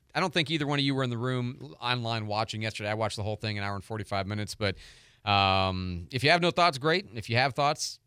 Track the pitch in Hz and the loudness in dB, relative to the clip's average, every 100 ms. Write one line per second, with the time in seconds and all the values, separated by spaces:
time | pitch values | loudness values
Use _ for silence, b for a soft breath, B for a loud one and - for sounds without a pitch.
0 | _ 147 180 170 151 160 143 143 139 135 | _ -2 0 0 0 0 0 2 2 2
1 | 131 117 127 127 123 131 139 - 120 123 | 0 -2 -2 -2 -2 -6 -14 -8 -2 -2
2 | 117 117 107 104 113 107 110 - 104 107 | -2 -4 -2 -2 -2 -2 -4 -4 -4 -2
3 | 107 - 101 107 107 104 101 101 - 110 | -2 -2 -4 -4 -4 -4 -4 -6 -8 -8
4 | 98 98 95 107 104 - 101 92 B B | -4 -4 -2 -4 -6 -2 -4 -4 B B
5 | B B 104 101 98 95 95 92 92 87 | B B 2 4 6 4 2 0 -4 -6
6 | 87 127 143 175 170 165 175 131 151 175 | -6 0 4 4 4 4 2 4 0 0
7 | 202 110 - 113 135 127 143 160 - - | -2 -10 -2 2 2 2 0 0 -6 -10